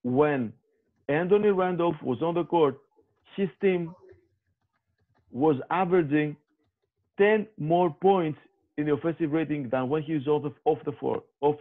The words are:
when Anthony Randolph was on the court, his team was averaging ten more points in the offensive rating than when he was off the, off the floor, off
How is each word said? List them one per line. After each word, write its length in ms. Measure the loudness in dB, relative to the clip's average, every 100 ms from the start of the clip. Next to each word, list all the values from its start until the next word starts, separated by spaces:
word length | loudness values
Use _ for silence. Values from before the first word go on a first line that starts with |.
when 500 | -2 2 2 0 -4 -8 _ _ _ _ -4
Anthony 400 | -2 2 2 4
Randolph 480 | 2 0 0 -2 -2
was 180 | -4 -4
on 140 | -2
the 100 | -2
court, 340 | 0 2 2 0 _ _ _ _ _ -6
his 120 | -6 -2
team 340 | 0 0 -2 -10 -20 -20 _ _ _ _ _ _ _ _ _ _ _
was 260 | -2 0 0 -2
averaging 640 | -2 2 2 2 0 -2 -6 _ _ _ _ _ _ _ 0
ten 300 | 2 2 -2 -6
more 300 | 0 2 2 2
points 360 | 2 2 0 -6 _ _ _ -6
in 80 |
the 80 | -2
offensive 400 | -2 -2 -4 -2
rating 380 | -2 -2 -4 -4
than 180 | -4 -2
when 140 | -4
he 120 | -2
was 120 | -4 -2
off 160 | -2
the, 100 | -2 -4 -2
off 120 | -2
the 80 | -4
floor, 300 | -8 -6 -6 -8 _
off 160 | -2 -2